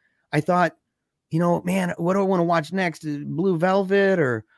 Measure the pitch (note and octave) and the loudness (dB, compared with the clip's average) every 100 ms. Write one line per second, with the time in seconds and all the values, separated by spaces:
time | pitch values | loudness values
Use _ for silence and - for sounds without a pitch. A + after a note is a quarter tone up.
0 | _ _ _ D3 E3 F3+ E3+ - _ _ | _ _ _ -2 0 2 0 -2 _ _
1 | _ _ _ D#3+ F3 E3+ F3+ F#3+ F3+ - | _ _ _ 0 2 0 -2 -2 -4 -4
2 | E3+ G3 G3 F#3 E3+ E3+ D3+ F#3+ F3+ - | -2 0 0 0 2 0 -2 -4 -4 -4
3 | D#3 D3 C#3+ C#3+ F#3+ E3+ F#3 F#3+ F#3+ G3+ | -8 -8 -6 -2 0 0 2 0 2 2
4 | G3 F#3 C3+ A2+ - | 2 2 2 0 -6